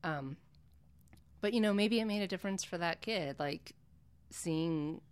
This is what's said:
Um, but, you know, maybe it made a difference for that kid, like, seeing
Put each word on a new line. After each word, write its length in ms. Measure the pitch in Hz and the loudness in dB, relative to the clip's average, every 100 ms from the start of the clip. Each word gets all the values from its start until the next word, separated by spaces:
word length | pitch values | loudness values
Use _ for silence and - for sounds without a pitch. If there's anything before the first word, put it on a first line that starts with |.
Um, 320 | 170 147 135 139 - - - - - - - - - - | -4 -4 -6 -10 -14 -20 -20 -20 -20 -20 -20 -20 -20 -4
but, 120 | 208 | 0
you 80 | 233 | 4
know, 120 | 214 | 4
maybe 260 | 202 208 226 | 4 4 4
it 60 | 220 | 2
made 160 | 208 | 0
a 60 | 196 | -2
difference 360 | 185 202 196 | -2 -2 -4
for 140 | - 170 | -4 -2
that 240 | 170 - | 0 -2
kid, 360 | - 220 143 135 | -2 -2 -2 -2
like, 340 | 143 - - - - - - - - | -4 -4 -10 -20 -20 -20 -20 -20 -16
seeing 720 | - 170 160 165 160 147 160 - | -8 -2 0 2 0 -2 -6 -10